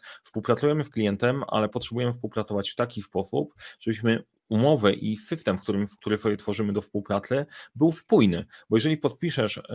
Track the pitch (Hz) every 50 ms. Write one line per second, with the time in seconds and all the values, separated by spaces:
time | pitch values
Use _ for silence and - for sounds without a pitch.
0 | - - - - - - - 110 101 - 117 - - 147 151 156 143 - - 113
1 | 107 104 101 98 117 123 131 139 127 - - 110 107 107 - 120 - - 113 120
2 | 123 123 120 120 - 110 - 110 104 - 104 101 98 - - - 120 123 - 110
3 | 98 - - 92 98 - - 139 151 - _ - - - - _ - 110 110 104
4 | 110 117 113 113 - _ _ _ _ - 113 107 120 147 156 131 104 101 95 -
5 | - 107 110 107 - - 170 160 - - 92 92 - - 101 98 104 101 - -
6 | - 110 107 104 - 110 104 101 - - 101 101 110 104 98 104 - - - 104
7 | 98 - 101 101 - - 123 139 147 - - - - - - 117 147 170 160 -
8 | - - 226 185 117 98 85 87 - - - - - - 107 113 110 156 156 151
9 | - 135 117 - - 170 - - 113 104 - - - -